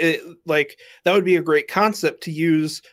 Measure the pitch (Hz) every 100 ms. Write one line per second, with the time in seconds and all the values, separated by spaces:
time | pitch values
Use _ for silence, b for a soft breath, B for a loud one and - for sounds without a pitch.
0 | 165 147 160 170 165 151 147 - B B
1 | - 196 180 175 156 151 147 - 214 208
2 | 160 - - 156 165 156 156 151 b